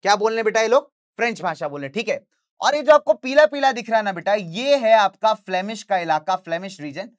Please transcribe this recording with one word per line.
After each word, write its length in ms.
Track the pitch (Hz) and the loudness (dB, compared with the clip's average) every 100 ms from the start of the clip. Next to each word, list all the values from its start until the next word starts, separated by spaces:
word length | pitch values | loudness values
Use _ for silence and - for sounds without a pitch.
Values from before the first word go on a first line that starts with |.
क्या 140 | 185 202 | 0 0
बोल 160 | 214 | 0
रहे 40 | 226 | 0
हैं 80 | |
बेटा 160 | 220 220 | 0 0
ये 80 | 220 | 2
लोग? 240 | 254 302 _ _ - | 2 0 _ _ -4
फ्रेंच 260 | 233 226 | -4 -4
भाषा 260 | 185 156 151 | -6 -6 -8
बोल 120 | 143 | -8
रहे 60 | 139 | -8
हैं, 60 | |
ठीक 140 | 170 220 | -8 -4
है। 160 | 185 _ _ _ _ | -6 _ _ _ _
और 140 | 214 | -2
ये 80 | 294 | 0
जो 100 | 269 | 4
आपको 200 | 302 294 | 4 4
पीला 340 | 311 262 277 302 | -2 2 4 4
पीला 260 | 285 277 | 4 0
दिख 180 | 240 220 | -2 -2
रहा 80 | 220 | -2
है 60 | |
ना 80 | 208 | -2
बेटा, 220 | 175 165 | -6 -2
ये 420 | 214 175 170 269 285 | -2 -4 -6 0 2
है 160 | 226 | 4
आपका 420 | 220 196 _ 220 | 4 4 _ -2
फ्लेमिश 480 | 214 - 185 196 220 | -2 -4 -6 -6 -10
का 160 | - 190 | -4 -4
इलाका, 380 | 170 156 156 185 | 0 -2 0 -4
फ्लेमिश 440 | 175 165 190 190 | -4 -8 -8 -12
रीजन 300 | 147 143 226 | -12 -12 -14